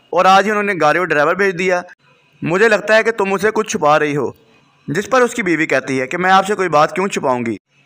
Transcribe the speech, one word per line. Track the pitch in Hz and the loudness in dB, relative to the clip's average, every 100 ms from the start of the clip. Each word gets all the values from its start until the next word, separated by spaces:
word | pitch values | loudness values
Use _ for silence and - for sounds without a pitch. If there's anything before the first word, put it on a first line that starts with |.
| _ | _
और | 160 185 | 2 4
आज | 190 | 4
ही | 202 | 4
उन्होंने | 208 202 185 | 0 -2 0
गाड़ी | 151 156 | 0 0
और | 180 | 0
ड्राइवर | 151 147 185 | 0 0 0
भेज | 196 175 | -2 -2
दिया। | 190 180 175 - _ _ _ _ | -2 -2 -4 -16 _ _ _ _
मुझे | 143 180 226 | -4 0 2
लगता | 208 175 220 | 2 2 2
है | |
कि | 220 | 2
तुम | 220 196 | -2 -2
मुझसे | 190 202 | -2 -2
कुछ | 214 220 | -2 -4
छुपा | 202 151 151 | -2 2 2
रही | 151 | 2
हो, | 143 110 - _ _ _ _ - | -2 -6 -8 _ _ _ _ -8
जिस | 151 208 | -6 -2
पर | 254 | 0
उसकी | 240 240 | 0 -2
बीवी | 190 156 156 | -2 -2 0
कहती | 139 135 131 | -2 -2 -4
है | 131 | -4
कि | 175 | -2
मैं | 185 | 2
आपसे | 190 190 208 | 2 2 -2
कोई | 185 | 0
बात | 151 160 | 2 2
क्यों | - 196 | 0 -4
छुपाऊंगी। | - 139 123 120 104 _ _ | -4 -2 -2 -4 -8 _ _